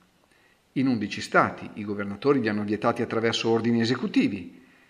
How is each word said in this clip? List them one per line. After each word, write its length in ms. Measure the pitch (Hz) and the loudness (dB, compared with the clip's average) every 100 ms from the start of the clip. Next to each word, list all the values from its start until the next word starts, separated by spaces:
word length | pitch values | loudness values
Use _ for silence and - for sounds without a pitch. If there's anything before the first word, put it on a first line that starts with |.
| _ _ _ _ _ _ _ | _ _ _ _ _ _ _
In 140 | 147 131 | 0 2
undici 340 | 113 104 - | 2 -2 -6
stati 480 | - 185 110 - - | 0 2 2 -2 -12
i 100 | - | -10
governatori 560 | 104 101 101 101 139 139 | -8 -6 -6 -2 2 2
li 80 | 110 | 2
hanno 140 | 104 | -2
vietati 400 | 104 104 120 113 | -2 0 0 0
attraverso 460 | 113 113 113 110 117 | -2 0 0 0 2
ordini 320 | 113 117 117 | 2 2 2
esecutivi. 840 | 113 131 208 277 139 101 85 - - _ | 2 0 0 0 0 -2 -10 -18 -20 _